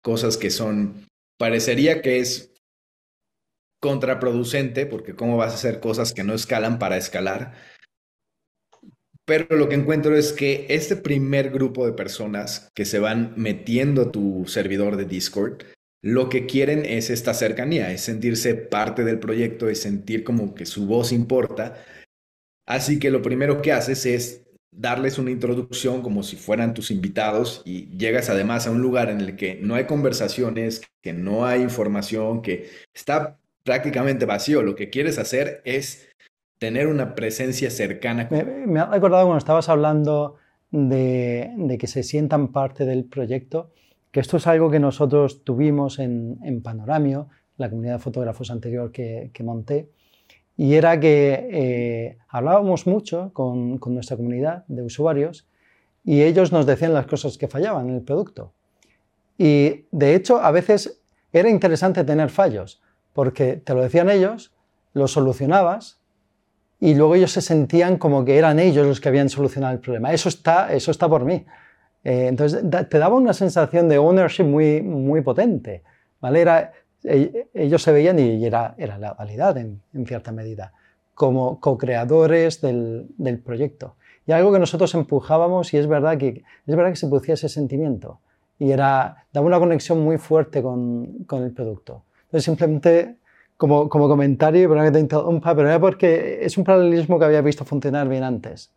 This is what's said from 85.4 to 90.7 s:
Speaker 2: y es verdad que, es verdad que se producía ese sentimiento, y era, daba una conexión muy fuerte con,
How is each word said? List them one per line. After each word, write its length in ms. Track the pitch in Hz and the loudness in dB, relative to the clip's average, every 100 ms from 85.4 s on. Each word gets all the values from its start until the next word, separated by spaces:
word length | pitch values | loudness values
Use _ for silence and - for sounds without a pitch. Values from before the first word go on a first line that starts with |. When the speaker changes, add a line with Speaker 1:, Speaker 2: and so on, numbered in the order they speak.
| 170 180 170 | 2 0 0
Speaker 2:
y 20 | 147 | 0
es 100 | 147 | 2
verdad 300 | 147 151 156 | 2 2 0
que, 280 | 135 117 _ _ - | -2 -6 _ _ -2
es 100 | 156 | 2
verdad 140 | 180 | 2
que 60 | 165 | 0
se 100 | 147 | 0
producía 280 | 139 135 | 0 0
ese 140 | 156 151 | -2 -2
sentimiento, 720 | 147 135 135 156 113 - - _ _ _ _ | -4 -4 -2 -2 -4 -10 -20 _ _ _ _
y 140 | 139 | 0
era, 540 | 135 139 135 110 - _ | 2 2 2 0 -8 _
daba 140 | 143 160 | 0 2
una 120 | 175 | 4
conexión 420 | 175 160 - 165 | 4 2 0 0
muy 180 | 156 160 | 2 0
fuerte 440 | - 160 156 147 | 2 2 2 -2
con, 640 | 127 | -2